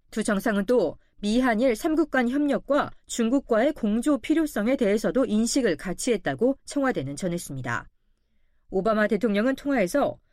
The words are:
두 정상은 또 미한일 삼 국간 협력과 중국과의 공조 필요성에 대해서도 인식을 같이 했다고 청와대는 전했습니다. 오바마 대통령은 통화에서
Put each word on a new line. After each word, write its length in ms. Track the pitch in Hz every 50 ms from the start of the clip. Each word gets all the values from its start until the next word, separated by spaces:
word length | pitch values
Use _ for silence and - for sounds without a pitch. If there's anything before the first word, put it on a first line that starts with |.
| _ _
두 140 | - 226 214
정상은 400 | - 214 196 - 254 208 202 202
또 320 | 190 247 247 185 143 - - _ _ _ -
미한일 560 | 208 208 214 247 262 254 226 208 247 269 220
삼 180 | - - 339 311
국간 360 | 302 330 - - 262 240 240
협력과 600 | 254 294 294 285 262 202 - - 269 294 - - - - _
중국과의 680 | - - - 233 226 254 277 - - - 208 240 302 302
공조 420 | - - 208 208 233 240 294 294
필요성에 600 | - - - 320 330 320 294 - 226 202 226 269
대해서도 500 | 277 247 196 202 226 - 190 170 240 269
인식을 500 | 214 208 214 226 226 - 285 240 214 160
같이 380 | - - 190 175 - - - 233
했다고 420 | 196 - - 139 127 220 254 277 - _
청와대는 520 | - - 285 269 262 - 170 135 135 143
전했습니다. 720 | 147 202 180 170 175 - - 147 131 127 127 117 - - - - _ _ _ _ _ _ _ _ _ _ _ _ _ _ -
오바마 380 | - 190 180 220 220 214 214 208
대통령은 480 | 226 196 247 233 202 202 220 262 269
통화에서 600 | - - 285 277 247 190 175 - 285 254 156 - - _ _